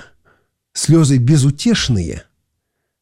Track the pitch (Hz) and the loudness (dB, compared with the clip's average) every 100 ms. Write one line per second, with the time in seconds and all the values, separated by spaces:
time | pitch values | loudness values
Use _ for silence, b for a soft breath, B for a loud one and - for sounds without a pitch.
0 | B _ _ _ _ _ _ - - 165 | B _ _ _ _ _ _ -8 0 2
1 | 143 135 120 156 135 143 233 214 - 107 | 4 2 2 2 2 0 -2 -2 -2 -4
2 | 82 - - _ _ _ _ _ _ _ | -4 -10 -16 _ _ _ _ _ _ _